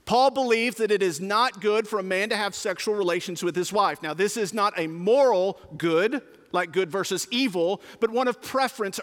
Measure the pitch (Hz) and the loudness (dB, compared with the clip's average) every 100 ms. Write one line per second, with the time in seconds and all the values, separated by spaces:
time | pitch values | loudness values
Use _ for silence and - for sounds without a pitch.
0 | - 226 269 254 254 226 240 226 214 208 | 0 4 4 4 2 2 2 0 0 2
1 | 190 151 190 208 254 202 208 214 214 208 | 2 -2 -2 2 0 0 0 0 0 -4
2 | 190 277 294 214 202 - 208 180 226 208 | -2 -2 0 -2 -4 -4 -6 -4 -2 0
3 | 180 175 190 170 180 165 175 202 190 147 | 0 -2 -4 -6 -4 -2 0 2 2 0
4 | 156 151 202 233 190 220 208 180 160 165 | -6 -2 -2 -2 -4 -2 -2 -2 -6 -2
5 | 185 269 269 190 190 180 - 147 165 160 | 2 4 6 4 0 -4 -12 -4 2 2
6 | 214 277 - - _ 175 175 160 180 190 | 2 0 -8 -20 _ -2 0 -2 -2 -2
7 | 175 185 - 240 262 180 170 196 - - | -4 -4 -4 -2 0 0 0 -2 -8 -4
8 | 226 233 247 - - 262 254 - 196 - | -2 0 -2 -2 -4 -2 -2 -2 -6 -6